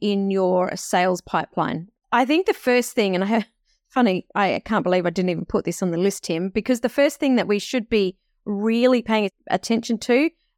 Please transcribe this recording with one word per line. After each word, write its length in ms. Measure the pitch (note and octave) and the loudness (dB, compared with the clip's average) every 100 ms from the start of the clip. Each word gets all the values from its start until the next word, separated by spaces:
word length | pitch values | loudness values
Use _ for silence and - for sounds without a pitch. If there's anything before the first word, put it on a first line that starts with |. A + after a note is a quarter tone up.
in 280 | G3+ G3+ G3 | -2 -2 0
your 460 | F#3+ F#3 F#3 F3+ - | 0 2 2 0 -4
sales 460 | - F#3+ F#3 F3+ | -2 0 2 0
pipeline. 680 | - E3+ - - D#3+ E3 F3+ _ _ | -2 -4 -4 -4 -4 -4 -10 _ _
I 140 | A#3 B3+ | 0 2
think 200 | D#4 F#4+ | 2 0
the 80 | |
first 400 | - - B3 A#3 | -2 0 0 0
thing, 220 | - G3+ F3+ | 0 0 0
and 80 | |
I 40 | G3 | 0
have, 180 | A3 G3 _ _ _ _ | 0 -2 _ _ _ _
funny, 360 | C4 A#3 F#3 - - | 0 2 0 -4 -2
I 260 | F#3+ A2+ - | 0 -2 -2
can't 180 | G#3+ | -2
believe 220 | F3 F3+ F3 | 2 0 0
I 40 | |
didn't 200 | E3+ F#3 | 0 -2
even 160 | E3 - | -2 -2
put 180 | G#3 | -2
this 180 | - - | -2 -4
on 100 | F#3 | -2
the 60 | E3+ | 0
list, 280 | G3 - - | 0 -2 -6
Tim, 240 | E3 F#3+ | -4 -2
because 320 | G#3+ G#3+ B3 | -4 -2 -2
the 80 | B3 | 0
first 300 | - C#4+ - | 2 0 2
thing 160 | C#4+ B3 | 0 2
that 120 | F3+ | 2
we 120 | G#3 | -2
should 300 | - B3+ G#3+ | 0 -4 0
be 280 | A3 F#3+ - _ _ - | 0 0 -4 _ _ -8
really 560 | G3+ G#3+ A3+ B3+ B3 | -4 0 2 4 2
paying 280 | A#3 A3 G3+ - - | 2 -2 -2 -6 -4
attention 480 | F#3+ - A3+ A#3 A3 | -4 0 -2 -2 -4
to 300 | - B3 D#4+ - _ | 2 2 2 -4 _